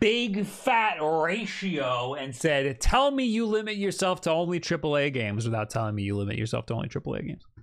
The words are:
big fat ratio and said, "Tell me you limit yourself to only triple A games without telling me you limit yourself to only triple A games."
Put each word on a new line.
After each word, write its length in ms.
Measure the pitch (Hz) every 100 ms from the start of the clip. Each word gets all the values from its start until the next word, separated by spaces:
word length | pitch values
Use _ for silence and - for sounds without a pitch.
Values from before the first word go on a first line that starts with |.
big 460 | 202 233 240 196 196
fat 520 | - - 233 214 165
ratio 1120 | 151 160 160 208 214 - 196 151 127 123 127
and 200 | 143 135
said, 460 | 120 160 143 139 127
"Tell 300 | - 240 277
me 140 | 269
you 200 | 254 220 226
limit 300 | 214 214 208
yourself 440 | 196 - 190 175
to 80 | 170
only 280 | 160 175 175
triple 380 | - 165 151 147
A 140 | 143
games 340 | 131 107 104
without 240 | 113 113 107
telling 240 | 113 110
me 80 | 104
you 120 | 98 101
limit 220 | 101 110
yourself 280 | 110 117 -
to 80 |
only 140 | 117 123
triple 260 | 139 143
A 80 | -
games." 220 | - - - -